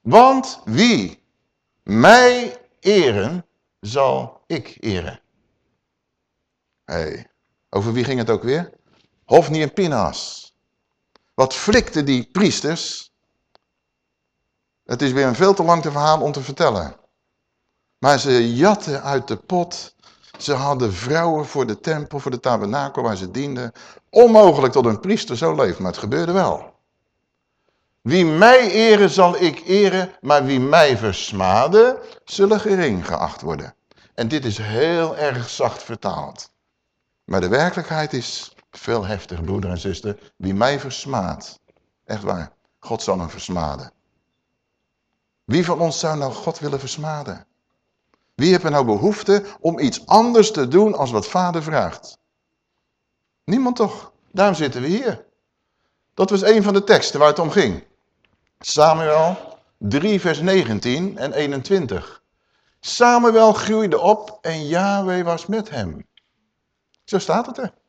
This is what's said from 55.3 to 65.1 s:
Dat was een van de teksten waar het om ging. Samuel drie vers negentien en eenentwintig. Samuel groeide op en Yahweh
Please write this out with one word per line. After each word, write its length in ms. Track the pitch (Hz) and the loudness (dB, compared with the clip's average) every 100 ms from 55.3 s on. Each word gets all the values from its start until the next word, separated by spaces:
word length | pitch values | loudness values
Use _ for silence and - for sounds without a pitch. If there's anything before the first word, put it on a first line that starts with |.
| _ _ _ _ _ _ _ _ | _ _ _ _ _ _ _ _
Dat 160 | - 196 | -4 0
was 120 | 202 | 0
een 200 | 202 220 | 4 4
van 100 | 202 | 4
de 120 | 196 | 0
teksten 340 | 202 190 - 147 | 4 2 2 2
waar 100 | 151 | 2
het 100 | 147 | 2
om 120 | 165 | -2
ging. 340 | 202 143 80 - _ _ _ _ _ _ _ | 0 0 -2 -12 _ _ _ _ _ _ _
Samuel 800 | - - 151 160 160 151 160 185 - - _ _ | -8 2 4 4 2 2 0 -2 -12 -20 _ _
drie 420 | 104 131 180 202 | -4 -2 0 0
vers 200 | 170 147 | -2 -2
negentien 800 | 175 190 131 107 120 131 185 - | 2 2 2 -2 -2 -4 -4 -6
en 140 | 135 | -6
eenentwintig. 880 | 143 147 139 127 196 139 95 - - _ _ _ _ _ _ | -4 -4 -6 -2 -2 -2 -8 -10 -20 _ _ _ _ _ _
Samuel 720 | - - 240 240 240 220 220 | -12 0 4 4 4 6 6
groeide 460 | 208 - 220 214 - | 4 0 -2 0 0
op 400 | 185 214 - - | 2 0 -2 -12
en 260 | - 160 147 | -10 -8 -4
Yahweh 580 | 170 196 202 190 | -2 -2 -2 -2